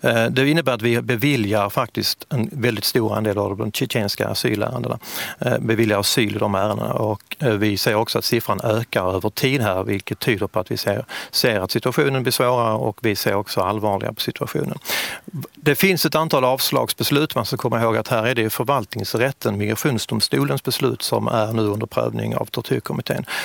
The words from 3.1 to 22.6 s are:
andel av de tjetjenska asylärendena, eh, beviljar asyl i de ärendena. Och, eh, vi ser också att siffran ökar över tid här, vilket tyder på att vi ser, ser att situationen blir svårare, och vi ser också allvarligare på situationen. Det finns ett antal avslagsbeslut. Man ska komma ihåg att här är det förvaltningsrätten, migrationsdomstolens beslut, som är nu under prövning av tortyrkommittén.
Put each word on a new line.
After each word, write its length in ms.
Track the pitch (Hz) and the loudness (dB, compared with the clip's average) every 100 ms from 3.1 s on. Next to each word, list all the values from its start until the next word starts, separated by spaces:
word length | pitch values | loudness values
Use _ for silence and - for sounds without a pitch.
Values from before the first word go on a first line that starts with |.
| 107 | 0
andel 200 | 110 101 | 0 0
av 200 | 101 98 | 0 -2
de 140 | 113 | -4
tjetjenska 560 | - 131 120 101 - 107 | -2 0 0 0 -2 -2
asylärendena, 720 | 113 - 104 110 123 120 120 - - - - | 0 0 0 -2 -4 -4 -6 -6 -8 -8 -4
eh, 180 | 120 120 | 0 0
beviljar 400 | 113 110 113 104 | 2 2 4 2
asyl 360 | 101 - 107 104 | 2 2 2 2
i 40 | |
de 160 | 107 98 | 0 2
ärendena. 380 | 104 104 107 | 0 0 -2
Och, 420 | - 107 104 - - | 0 0 -2 -6 -2
eh, 100 | 139 | 0
vi 260 | 107 107 98 | 2 2 2
ser 180 | - 107 | 2 2
också 220 | 113 - | 2 -2
att 60 | - | 0
siffran 360 | 120 - 95 | 0 0 -2
ökar 520 | 117 110 117 113 92 95 | 0 0 0 0 0 0
över 140 | 113 | -2
tid 320 | - 135 135 | 0 0 2
här, 220 | 104 92 | 0 0
vilket 360 | 98 98 - - | 0 -2 -4 -4
tyder 280 | - 101 101 | 0 0 0
på 120 | - | -2
att 120 | 92 | -4
vi 60 | - | -2
ser, 280 | - 101 - - - | -2 -2 -4 -10 -6
ser 280 | - 131 107 | 0 2 2
att 120 | 95 | 0
situationen 520 | 120 131 123 143 135 | 0 0 2 2 2
blir 80 | 127 | 0
svårare, 400 | - 123 123 117 | 2 2 2 2
och 240 | 110 123 - | 0 -2 -2
vi 140 | 117 101 | -2 0
ser 180 | - 101 | 0 -2
också 260 | 104 - | -2 -2
allvarligare 520 | 92 107 104 98 107 | 0 0 0 0 -2
på 80 | 107 | -4
situationen. 560 | - - - - - - - - - - - 147 - - | -6 -4 -4 -4 -4 -6 -6 -4 -4 -10 -12 -12 -12 -4
Det 200 | 151 143 | 0 2
finns 300 | 196 180 160 | 2 2 2
ett 100 | 156 | 2
antal 280 | 160 147 | 2 2
avslagsbeslut. 920 | 127 131 - 135 117 - - 143 151 - | 4 2 0 0 0 -2 2 2 2 -2
Man 100 | 107 | -2
ska 120 | 127 | -2
komma 240 | 123 117 | 0 2
ihåg 160 | 113 110 | 2 2
att 100 | 110 | 0
här 160 | 120 113 | 0 2
är 100 | 120 | 2
det 140 | 110 | 0
förvaltningsrätten, 1080 | - 120 139 104 110 101 110 127 - 117 101 | 0 0 0 0 -6 -4 0 0 0 -2 -2
migrationsdomstolens 1040 | 104 110 151 117 - 113 - 135 139 143 | -2 0 0 0 -2 -2 0 0 0 0
beslut, 380 | - - 131 113 | -2 0 0 0
som 260 | - 113 110 | -2 -2 0
är 260 | 117 107 | 0 0
nu 80 | 113 | 0
under 260 | 107 104 - | 0 0 -2
prövning 480 | - 117 113 110 120 | 0 0 -2 -2 -2
av 100 | - | -4
tortyrkommittén. 800 | - | -6